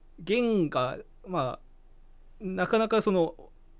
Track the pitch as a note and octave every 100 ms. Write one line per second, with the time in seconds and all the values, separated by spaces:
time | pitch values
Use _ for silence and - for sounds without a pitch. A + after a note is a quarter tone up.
0 | - - E3+ A#3 A#3 G#3+ D3+ C3+ B2 C3+
1 | - - - F3 B2+ - - - - -
2 | - - - - F#3+ F#3 F3+ A3 A3 A3
3 | G3+ F#3 E3 - - - - -